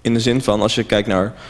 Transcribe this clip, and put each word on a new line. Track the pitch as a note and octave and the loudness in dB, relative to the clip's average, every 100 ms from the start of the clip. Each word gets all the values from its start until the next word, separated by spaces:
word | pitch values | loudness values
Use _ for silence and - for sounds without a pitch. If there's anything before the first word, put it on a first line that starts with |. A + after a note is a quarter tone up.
in | - | -2
de | A#2 | 0
zin | A#2 B2 | 2 0
van, | B2+ G#2 | 0 2
als | G#2+ B2 | 2 0
je | |
kijkt | A2 G#2+ G2+ | 0 0 0
naar | F#2+ G2+ - - | 0 -2 -4 -18